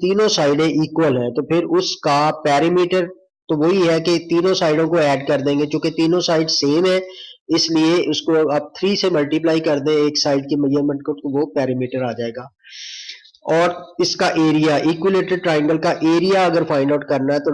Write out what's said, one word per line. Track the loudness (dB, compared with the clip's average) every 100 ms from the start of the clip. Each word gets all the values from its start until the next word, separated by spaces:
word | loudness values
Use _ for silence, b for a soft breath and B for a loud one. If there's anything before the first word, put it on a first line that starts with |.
तीनों | 0 2 2
साइडें | 2 2 2 2
equal | 0 -2 0 0 0
हैं, | -2
तो | -4 -2
फिर | -2 0 0
उसका | -2 -4 0 2 0 0 0
perimeter | 2 2 2 2 0 -2 -8 _ _ -6
तो | 0
वही | 2 4
है | 2 2
कि | 2 0 0
तीनों | 0 2 2
साइडों | 2 2 2
को | 2
ऐड | 2 0 0
कर | 0
देंगे। | 0 0 -2
चूंकि | -2 -2
तीनों | 0 0 0
side | 0 0 0
same | -2 0 2 2
है, | 0 -4 B B B -4 -2
इसलिए | 0 2 2 2 0
उसको | -2 0 0 2
आप | -2 -4 -4
थ्री | -2 0
से | 0
multiply | 0 0 0 0 0
कर | 0 0
दें | 0
एक | 2 0 0
side | 0 0 0
की | -2
measurement | 0 0 0 -2 -6
को, |
तो | -6 -4 -4
वो | -2 -2
perimeter | -2 -2 -4 -4
आ | -4 -6
जाएगा। | -8 -10 -16 _ B B B B B B B _ -2
और | 0 0 -2 -10 -4
इसका | -4 0 0 2
area, | 2 2 2 2 0
equilateral | 0 0 0 0 -2
triangle | 0 0 2 0
का | 0 0 2
area | 2 2 2 2
अगर | 2
find | 0 0 0
out | 0 0
करना | -2 0
है, | 0
तो | -2